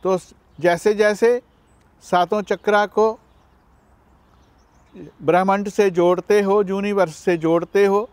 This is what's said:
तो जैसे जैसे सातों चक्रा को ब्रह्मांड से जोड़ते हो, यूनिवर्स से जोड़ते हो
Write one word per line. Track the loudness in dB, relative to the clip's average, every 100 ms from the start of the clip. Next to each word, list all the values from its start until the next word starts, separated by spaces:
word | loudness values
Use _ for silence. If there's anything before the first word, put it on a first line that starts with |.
तो | -2 -4 -4 _ _ -4
जैसे | -2 0 -2
जैसे | 0 0 2 0 0 _ _ _ _ _ _ -4
सातों | -2 0 -2
चक्रा | -4 -6 0 0 0
को | 0 -2 -2 _ _ _ _ _ _ _ _ _ _ _ _ _ _ _ _ _ -20
ब्रह्मांड | -20 _ 0 0 2 -2 -2
से | 0 0
जोड़ते | 2 2 2 2 0
हो, | 2 0
यूनिवर्स | 0 -4 -4 -2 -2 -2
से | -4 -2
जोड़ते | 0 0 0 0 2
हो | 0 -4